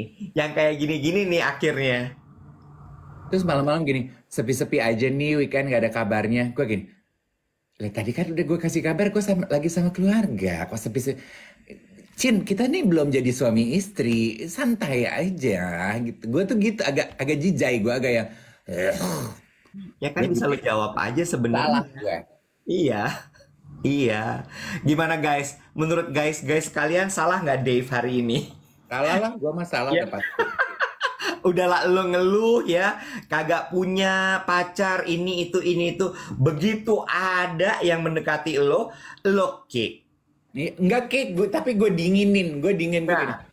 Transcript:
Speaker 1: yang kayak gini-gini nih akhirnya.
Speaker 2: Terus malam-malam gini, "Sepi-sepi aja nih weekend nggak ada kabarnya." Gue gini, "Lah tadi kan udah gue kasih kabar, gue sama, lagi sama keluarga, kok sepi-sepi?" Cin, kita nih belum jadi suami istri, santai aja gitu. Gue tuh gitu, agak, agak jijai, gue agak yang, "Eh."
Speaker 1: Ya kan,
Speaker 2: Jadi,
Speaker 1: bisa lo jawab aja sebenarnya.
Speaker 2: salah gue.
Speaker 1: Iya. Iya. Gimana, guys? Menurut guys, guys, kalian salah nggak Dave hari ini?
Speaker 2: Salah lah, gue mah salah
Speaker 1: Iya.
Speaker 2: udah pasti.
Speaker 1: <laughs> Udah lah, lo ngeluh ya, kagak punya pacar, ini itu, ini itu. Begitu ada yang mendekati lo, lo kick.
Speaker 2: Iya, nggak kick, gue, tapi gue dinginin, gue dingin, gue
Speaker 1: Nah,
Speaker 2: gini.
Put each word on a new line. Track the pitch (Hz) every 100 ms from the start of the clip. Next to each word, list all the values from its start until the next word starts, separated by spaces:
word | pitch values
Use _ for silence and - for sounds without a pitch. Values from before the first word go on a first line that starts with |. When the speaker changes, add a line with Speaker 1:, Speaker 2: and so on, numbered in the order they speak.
| 107 - 190
Speaker 1:
yang | 151 151
kayak | 151 151 147
gini-gini | 147 156 147 196 190
nih | 170
akhirnya. | 131 139 156 131 131 123 131 - - - - - - - - - - - -
Speaker 2:
Terus | 190
malam-malam | 175 139 143 160
gini, | 147 131 127 - -
"Sepi-sepi | - 113 123 147 143
aja | 113 110 131
nih | 139 147 151
weekend | 135 139 139
nggak | 117
ada | 110
kabarnya." | 117 107 107 104 120 120
Gue | 135 123
gini, | 101 - - _ _ _ _ _ _ _ -
"Lah | 104
tadi | 113 107
kan | 123 170
udah | 165
gue | 147 170
kasih | 165 170
kabar, | 160 160 202
gue | 208
sama, | 202 185 190
lagi | 147 165
sama | 175 175
keluarga, | 180 190 220 190 107 95 85 90
kok | 113
sepi-sepi?" | - 123 127 127 - - - - - - - - -
Cin, | - 254 208
kita | - 196 262
nih | 370
belum | 233 160 143
jadi | 135 123
suami | 123 123 113 117
istri, | 175 190 - 120 117 113 107 170
santai | 254 254 220 180 123 117
aja | - 180 175 131 90 90 85 95 113
gitu. | 117 - 113
Gue | 135
tuh | 190 220
gitu, | 220 214
agak, | 135 143 -
agak | - 135 147
jijai, | 180 139 135 120
gue | 107
agak | 127 127
yang, | 117 110 - - - -
"Eh." | 90 95 170 180 156 117 - _ _ _ 196 185 -
Speaker 1:
Ya | 143
kan, | -
Speaker 2:
Jadi, | -
Speaker 1:
bisa | -
lo | 143 139
jawab | 123 107 107
aja | - 104 131
sebenarnya. | 170 139 117 120 151 240
Speaker 2:
salah | -
gue. | - 104 82 - _ _ _
Speaker 1:
Iya. | - 180 147 104 123 - - _ _ _ - -
Iya. | 135 143 120 107 113 120 - - - 156
Gimana, | 139 151 160 160
guys? | 151 143 139 - -
Menurut | 147 160 170 160
guys, | 139 151 151
guys, | 131 151 151
kalian | 151 151 175 196
salah | 196 160 185
nggak | 156 131
Dave | 127 123 127
hari | 123 123 123
ini? | 120 127 - - _ _
Speaker 2:
Salah | - 127 147 190
lah, | 220
gue | 240 151
mah | 165
salah | 170 135 131
Speaker 1:
Iya. | 165
Speaker 2:
udah | 196
pasti. | - - -
Speaker 1:
<laughs> | - - - - 571 - 508 508 392 339
Udah | 185 175 180
lah, | 165 180
lo | 185
ngeluh | 180 180 185 208 226 240
ya, | - 170 202 - - 214
kagak | - 156 156 165 -
punya | 180 185 190 190 190 190 190
pacar, | 185 175 180 - 190 185
ini | 170 170 185 175
itu, | 170 185
ini | - 170 170 175
itu. | 190 - -
Begitu | - 143 151 202 214 226 208
ada | - 170 185 180 180 160 190 -
yang | 175 165
mendekati | 165 160 160 151 160 139
lo, | 143 170 233 - - -
lo | 196 196 185 -
kick. | - 120 107 - _ _ _ _ _
Speaker 2:
Iya, | - 170 -
nggak | 185 240 240
kick, | 269 220
gue, | 175 202
tapi | 311 262
gue | 208 208
dinginin, | 170 170 196 202 202 175 143
gue | 170
dingin, | 170 165 170
gue | 165
Speaker 1:
Nah, | 170
Speaker 2:
gini. | 123 113 -